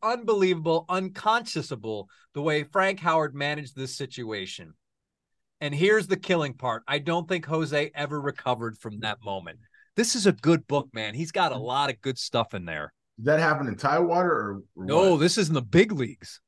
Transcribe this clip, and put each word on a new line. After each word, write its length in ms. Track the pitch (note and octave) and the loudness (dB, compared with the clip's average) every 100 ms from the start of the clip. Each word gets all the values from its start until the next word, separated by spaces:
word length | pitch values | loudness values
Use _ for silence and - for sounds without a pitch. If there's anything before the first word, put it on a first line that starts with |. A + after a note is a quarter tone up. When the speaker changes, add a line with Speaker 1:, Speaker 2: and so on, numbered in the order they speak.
Speaker 1:
unbelievable, 800 | G#3+ A#3+ A#3 G#3+ F#3 F3 D#3+ E3 - | -2 0 2 4 4 2 2 0 0
unconscionable 1200 | F#3 F#3+ F#3+ G#3+ A3+ A#3 E3 C3+ B2 A2 G#2+ G2 _ _ | -2 -2 -2 2 2 0 -6 -6 -8 -8 -8 -10 _ _
the 80 | D3 | -6
way 220 | D3+ D3+ | 0 0
Frank 340 | D3 G3 F#3+ G3 | 0 2 2 2
Howard 380 | E3 D#3+ D3+ C#3 | 2 2 0 -2
managed 400 | C#3+ D3 C3+ - | -4 -4 -8 -8
this 200 | C3+ - | -8 -8
situation. 800 | C3 - A2+ G#2+ F#2 - E2 D#2+ _ _ _ _ _ _ _ - | -10 -8 -8 -6 -8 -10 -16 -20 _ _ _ _ _ _ _ -10
And 120 | D3 | -6
here's 360 | C#3+ F#3 A3 D#3+ | 0 4 4 2
the 80 | F#3+ | -2
killing 380 | - F3 D3 | 0 0 0
part. 280 | B2+ B2+ A2+ - | -4 -4 -4 -2
I 100 | D3 | -4
don't 300 | C#3+ E3+ D#3+ | -2 -2 -2
think 180 | F3+ D#3 | -4 -2
Jose 460 | D#3+ D#3+ D3 D3 | -2 0 0 -2
ever 260 | - C#3+ D3 | -4 -6 -4
recovered 560 | C#3+ - - A#2+ A2+ G#2+ | -6 -4 -2 -2 -2 -8
from 200 | A#2 G#2 | -12 -8
that 220 | G#2+ G#2 | -6 -6
moment. 380 | G#2 G2 E2+ E2 _ _ _ | -8 -10 -10 -18 _ _ _
This 220 | - A#3 B3+ | -2 0 2
is 100 | G3+ | 2
a 60 | |
good 340 | - D3+ E3 - | 2 4 2 2
book, 220 | C#3+ C3+ | -2 -2
man. 220 | A#2 G#2+ | -6 -6
He's 160 | A2+ D#3+ | -6 -4
got 220 | G3 E3+ | 0 0
a 40 | B2+ | 0
lot 320 | A2+ C3 C#3+ | -2 -2 -2
of 120 | A#2+ | -2
good 180 | C3+ B2+ | -6 -6
stuff 340 | - B2 A2+ | -2 -2 -2
in 120 | G2+ | -4
there. 280 | F2 D#2 D2+ _ _ - | -8 -8 -8 _ _ -4
Speaker 2:
Did 100 | A#2 | 2
that 120 | D#3 | 4
happen 300 | D#3+ D3+ C3+ | 4 0 -2
in 80 | G2 | -2
Tidewater 560 | - D#3 F3 E3+ F3+ | 0 2 2 2 2
or, 300 | C#3 G#2 G2 - | 0 -2 -8 -12
or 100 | - | -10
Speaker 1:
No, 280 | F#2 D3+ F#3+ | 0 4 6
Speaker 2:
what? 80 | E3 | 6
Speaker 1:
this 180 | E3 G#3+ | 4 2
is 80 | E3+ | 2
in 80 | |
the 80 | D#3 | 0
big 300 | A#2 D#3+ A3 | 4 6 6
leagues. 480 | F3+ A#2 - - - | 2 -4 -8 -18 -20